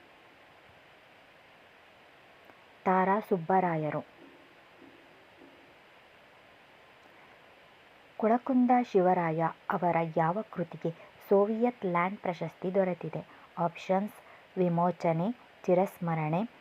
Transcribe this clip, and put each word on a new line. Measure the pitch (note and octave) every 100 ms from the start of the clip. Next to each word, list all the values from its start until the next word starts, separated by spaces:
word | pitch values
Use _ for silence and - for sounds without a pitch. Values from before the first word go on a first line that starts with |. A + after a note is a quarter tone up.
| - - - - - - - - - - - - - - - - - - - - - - - - - - - - G3
ತಾರಾ | F#3 F#3 G3+
ಸುಬ್ಬರಾಯರು. | - F#3+ D#3+ F#3+ F3+ D#3+ D3+ D3+ - - - - - - - - - - - - - - - - - - - - - - - - - - - - - - - - - - - - - - - - - -
ಕೊಳಕುಂದ | A3 A#3+ - B3+ B3 B3
ಶಿವರಾಯ | A#3+ G3 F3+ F3+ E3 D#3+ D#3+ - -
ಅವರ | E3 F3 E3 E3 E3
ಯಾವ | D#3+ G3 A3
ಕೃತಿಗೆ | - E3+ D#3 E3+ - - -
ಸೋವಿಯತ್ | - G3 G3+ A3 A#3+ A#3+ F#3
ಲ್ಯಾಂಡ್ | E3+ F3+ G#3
ಪ್ರಶಸ್ತಿ | - E3 D#3+ - F#3
ದೊರೆತಿದೆ? | F#3+ F#3 F3 D#3+ D#3 - - - -
ಆಪ್ಷನ್ಸ್: | E3+ - - F#3+ G3+ - - - - F#3+
ವಿಮೋಚನೆ, | F3+ E3+ F3+ E3+ F3 D#3+ F#3+ B3 - -
ಚಿರಸ್ಮರಣೆ, | - F3+ F#3+ - E3+ E3 D3+ E3+ A#3 -